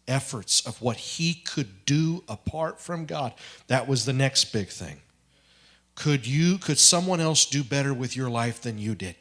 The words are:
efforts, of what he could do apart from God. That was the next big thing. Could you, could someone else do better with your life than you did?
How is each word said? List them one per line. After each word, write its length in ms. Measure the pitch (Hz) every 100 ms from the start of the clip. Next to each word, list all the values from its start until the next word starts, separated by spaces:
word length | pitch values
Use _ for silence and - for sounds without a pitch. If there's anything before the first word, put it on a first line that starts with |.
| -
efforts, 580 | 135 - 117 90 - -
of 160 | -
what 160 | 120 110
he 360 | - - 165
could 520 | 170 - - 117 98 -
do 380 | 147 160 175 -
apart 520 | 151 - 156 160 -
from 260 | - 170 151
God. 280 | 156 127 - - - -
That 200 | 127 120
was 180 | 131 113
the 80 |
next 320 | 131 135 - -
big 240 | 110 95
thing. 320 | - 80 71 _ _ _ _ _ _ _ _ _ -
Could 320 | 151 143 113
you, 300 | 143 170 185
could 220 | - 143
someone 400 | - 175 185 175
else 260 | 160 151 -
do 180 | 143
better 300 | 127 139 139
with 220 | 127 127 127
your 140 | 131
life 320 | 117 117 113
than 160 | 120 107
you 180 | 104 98
did? 200 | 92 -